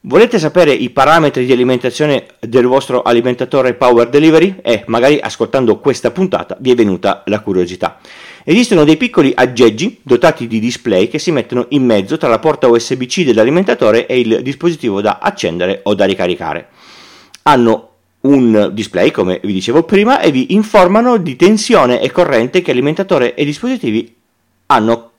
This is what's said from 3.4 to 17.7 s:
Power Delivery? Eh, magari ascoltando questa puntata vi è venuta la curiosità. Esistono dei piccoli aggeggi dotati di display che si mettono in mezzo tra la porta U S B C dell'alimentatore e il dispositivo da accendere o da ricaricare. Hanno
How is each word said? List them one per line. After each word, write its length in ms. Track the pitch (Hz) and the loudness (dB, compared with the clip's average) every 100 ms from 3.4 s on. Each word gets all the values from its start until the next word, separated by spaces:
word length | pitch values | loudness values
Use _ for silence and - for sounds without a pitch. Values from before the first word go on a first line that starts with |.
| 127 139 127 | -2 0 0
Power 340 | - 127 120 120 | 0 2 4 4
Delivery? 520 | 143 160 156 185 190 | 4 4 4 2 -2
Eh, 240 | - 110 - | -4 -4 -2
magari 320 | 113 131 147 | 0 2 0
ascoltando 600 | - - 107 135 120 101 | -4 -6 -4 0 0 0
questa 320 | 143 120 120 | -2 -2 -6
puntata 440 | 92 92 101 - - | -4 -4 -4 -8 -6
vi 100 | 127 | 0
è 40 | 120 | 2
venuta 480 | 104 90 98 - - | 2 0 -2 -4 -4
la 160 | 104 | -6
curiosità. 580 | 104 92 87 90 - - - - - - - | -2 -4 -4 -6 -8 -8 -20 -20 -20 -14 0
Esistono 400 | 190 240 185 151 | 0 2 2 4
dei 100 | 156 | 2
piccoli 380 | 247 - 139 - | 0 0 0 0
aggeggi 640 | 127 117 117 107 185 - | -2 2 2 2 -8 -8
dotati 460 | 139 120 135 123 117 | -2 2 2 0 -6
di 140 | 113 | -4
display 480 | 117 117 120 92 104 | -4 -6 -2 0 0
che 100 | 156 | -2
si 120 | - | -4
mettono 340 | 143 107 123 - | -4 -4 -6 -2
in 140 | 143 | 0
mezzo 320 | 123 107 98 156 | 2 0 -2 -4
tra 140 | 143 | 0
la 100 | 110 | 0
porta 300 | 160 147 127 | 0 0 2
U 80 | 117 | 2
S 180 | - 135 | 0 -6
B 100 | 127 | -6
C 200 | - 151 | -2 0
dell'alimentatore 800 | 113 117 165 190 233 110 113 - | 2 2 0 -2 0 2 0 0
e 160 | 127 | -2
il 200 | 113 110 | 0 -2
dispositivo 580 | 127 139 170 160 117 98 | -4 -4 -4 -4 -4 -2
da 180 | 104 - | -4 -2
accendere 600 | 202 202 90 85 90 - | -6 -4 -6 -4 -4 -4
o 100 | - | -4
da 120 | 104 98 | 0 0
ricaricare. 640 | 92 90 90 80 71 - _ - - - - _ - | 0 -4 -4 -8 -10 -14 _ -20 -20 -20 -20 _ -6
Hanno 480 | 147 135 117 | 0 2 2